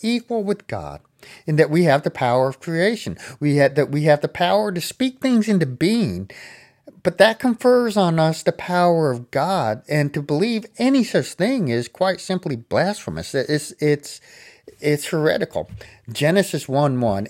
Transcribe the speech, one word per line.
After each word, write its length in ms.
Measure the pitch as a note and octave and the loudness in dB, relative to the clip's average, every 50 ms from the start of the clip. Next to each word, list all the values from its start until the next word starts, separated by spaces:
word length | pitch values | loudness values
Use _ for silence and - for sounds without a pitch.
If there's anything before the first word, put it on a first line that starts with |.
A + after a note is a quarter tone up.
| - | -4
equal 420 | A3 A#3+ A#3+ A#3+ _ A#3+ A3+ G3+ | -2 -2 -2 -2 _ -4 -4 -2
with 220 | G3 G3+ G3+ - | -2 -4 -6 -6
God 340 | - A#2+ G2 D#2 C#2+ C#2+ D2+ _ _ _ _ - - - - _ | -10 -10 -8 -8 -10 -12 -14 _ _ _ _ -20 -20 -20 -14 _
in 100 | - D3+ | -2 4
that 140 | D3+ D#3+ C#3+ | 4 4 4
we 140 | D3 E3+ F3+ | 4 2 4
have 180 | D#3+ C3+ C#3+ D#3 | 4 2 2 0
the 80 | E3+ | -4
power 380 | - - C3+ B2 A#2+ B2+ C3 C3+ | -4 -2 -2 0 2 2 0 0
of 120 | C3+ - | -2 -8
creation. 560 | - - E3 E3 F3 G#3 A#3+ - - - E2+ - - - - - | -10 -6 -2 0 0 0 -2 -4 -8 -10 -12 -12 -14 -20 -12 -4
We 180 | D3 D3 C#3 | -2 0 2
have, 200 | C#3+ C#3 C3+ C#3 | 4 2 2 4
that 140 | D3 C#3+ - | 0 0 0
we 120 | C#3+ D3+ D3+ | 0 0 4
have 180 | D#3 D3 D3 | 4 4 4
the 80 | - D3+ | 2 -6
power 440 | - - F3+ F3 F#3+ G#3 G#3+ G#3 F#3 | -4 -2 0 2 2 2 0 0 -4
to 80 | F3 | -6
speak 400 | D3+ - - - C4 C4 B3+ _ | -8 -8 -4 -4 -4 -4 -4 _
things 280 | - C4 B3 A3+ G#3 G#3+ | -2 0 2 2 2 2
into 160 | G#3 F#3 D#3+ | 2 2 2
being. 640 | C3+ B2+ - D#3 F#3 A3+ A#3+ G#3+ B2+ F2+ F2 F#2+ - - - - - - - - _ _ _ _ - _ - _ | 0 -2 -2 0 0 2 0 0 -2 -2 -6 -8 -10 -14 -20 -20 -20 -20 -20 -20 _ _ _ _ -20 _ -4 _
But 140 | F#3+ F3 | -4 4
that 220 | - G3 A3 A3 - | 6 4 4 4 0
confers 580 | - B3+ A#3 - - B3 B3 B3 A#3+ A#3 G3 | -2 -2 -2 2 4 4 4 4 4 2 2
on 220 | G#3 F#3+ F3 E3 E3 | 2 2 2 4 2
us 240 | D#3+ D#3+ D#3+ - - | 2 2 0 0 -2
the 100 | - E3+ | -4 -4
power 580 | - - - F3+ F3+ F3 F3 E3+ E3 D#3 C#3+ | -4 -6 -2 0 2 4 4 4 4 2 0
of 200 | B2+ A#2+ B2 - | 0 -2 -6 -4
God, 520 | - C#3 C#3+ F3 G3 F3+ C3+ A2 G#2+ B2+ - - | -2 -2 0 0 0 0 0 -2 -2 -4 -6 -2
and 240 | D3 D3+ D3 C#3+ C#3+ | 0 0 0 0 -2
to 80 | D#3+ | -6
believe 460 | C#3+ - D3+ D3 F#3+ A#3+ A#3 A3 - - _ | -4 -2 -2 0 0 0 -2 -4 -6 -8 _
any 260 | - A#3 B3+ C#4 C4+ A3 | -2 0 2 4 2 2
such 300 | - - F3+ C3 - - | 2 0 -2 -2 -2 -4
thing 360 | - E3+ A3+ C4+ C4 F#3 C3 | -2 -2 0 0 0 0 0
is 200 | A#2 A#2 A#2+ - | 0 -2 -2 -6
quite 320 | _ - F#3 F#3+ F#3 E3+ | _ -2 -2 -2 -2 -4
simply 360 | - - F#3 F3+ - E3 C#3 | -4 -6 -6 -4 -4 -6 -6
blasphemous. 800 | A2+ A#2 _ - A2 D#3 F#3+ G#3 - - - E2 D#2+ F2+ - - | -8 -6 _ 0 0 0 0 -2 -6 -8 -8 -8 -8 -8 -4 -4
It's, 360 | C#3 B2+ - D3+ D3+ D3 - - _ | -4 -2 0 -2 -4 -4 -6 -8 _
it's, 400 | D3+ D3+ D3 C#3+ - - - - _ - - - - - - _ _ - - _ | 0 0 0 0 -2 -14 -20 -20 _ -20 -20 -20 -20 -20 -20 _ _ -20 -20 _
it's 260 | - D3 D3 D3 - | -2 -2 -2 -2 -2
heretical. 640 | - - D#3+ D3+ D#3 - - - - - E2 D#2+ - - - - - - - _ - | -4 -2 0 2 2 2 0 -2 -4 -6 -8 -8 -8 -14 -20 -20 -20 -20 -20 _ -14
Genesis 580 | A2+ - C#3+ D3+ F3 G3+ F#3 - - D3 - - | -6 -2 0 2 2 2 0 0 -2 -8 -6 -2
one 320 | C3 C#3 D3 C#3+ C3 B2 | 0 0 2 2 0 0
one, 260 | B2 A2+ G2 G2 G#2 - | 0 0 0 0 -4 -2